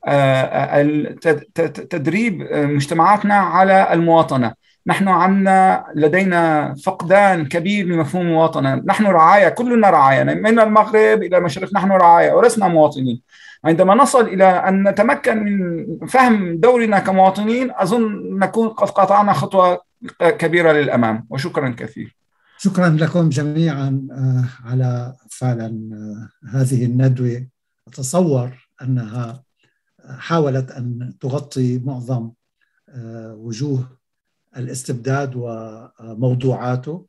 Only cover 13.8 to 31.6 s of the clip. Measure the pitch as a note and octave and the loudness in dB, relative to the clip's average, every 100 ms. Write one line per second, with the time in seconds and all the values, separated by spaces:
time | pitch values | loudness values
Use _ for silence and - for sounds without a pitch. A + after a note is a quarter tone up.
13.8 | F#3 G#3 C4+ C4 A3 F#3 F#3+ F3+ - G3 | 4 4 4 4 2 4 4 4 0 0
14.8 | G3 G3 A3 C#4+ B3+ A3 G#3 G3+ F3+ E3+ | 0 2 0 0 -2 -2 -2 -4 -4 -6
15.8 | D3+ D#3+ - B3+ B3 A3 F3+ E3+ A3+ B3 | -8 -12 -2 2 4 2 0 2 2 4
16.8 | A3+ G3 F#3+ F#3+ F#3+ F#3 G#3+ A#3+ B3+ - | 2 0 0 4 4 2 -2 -2 -4 -4
17.8 | F#3+ A#3+ A3 G3+ - F#3+ F#3 A3 A3+ A3 | -2 0 -2 -4 -8 -4 -2 0 -4 -2
18.8 | G3 - F#3+ G3 G#3 F#3 G3 G3 F3+ F3+ | -4 0 2 2 2 0 -2 2 2 0
19.8 | _ _ - - F3 D3+ E3 E3+ E3 D3+ | _ _ -20 -2 0 0 -2 0 2 2
20.8 | C#3 B2 A2+ A2 A2+ C3+ D3+ E3 C#3 A#2 | 0 0 0 -2 -6 -8 -6 -4 -6 -8
21.8 | B2 - - _ _ _ _ _ G3 F#3 | -14 -14 -16 _ _ _ _ _ -4 0
22.8 | F3+ D#3 D#3 F3 E3 C3 D3 D3+ E3 C#3 | 0 2 0 0 0 0 -4 -2 -2 -2
23.8 | C#3 C3+ C3+ C3+ C3 B2+ B2 - A#2 B2+ | -4 -4 -6 -6 -2 -2 -4 -8 -8 -4
24.8 | B2+ B2 B2 - _ - B2+ A#2 A2+ A2 | -2 -4 -10 -16 _ -8 -4 -4 -6 -10
25.8 | A2 G#2+ G#2+ G#2+ A2+ _ A#2+ A#2+ C3 C3 | -12 -14 -14 -14 -18 _ -10 -4 -2 0
26.8 | A#2+ B2 C3+ B2+ B2 A#2+ B2+ _ _ _ | -2 0 0 0 -2 -6 -12 _ _ _
27.8 | _ - C3 F3 F3+ C3+ B2 B2+ _ _ | _ -14 -6 -2 0 0 -4 -10 _ _
28.8 | C3 B2+ A2+ A#2 A#2 B2+ _ _ _ _ | -6 -6 -6 -10 -10 -12 _ _ _ _
29.8 | _ _ _ C3 - E3 D3 C3 C3 - | _ _ _ -20 -4 0 0 -2 -6 -10
30.8 | B2 A#2+ B2 - C3+ C#3 D3 - | -10 -10 -12 -10 -8 -8 -8 -4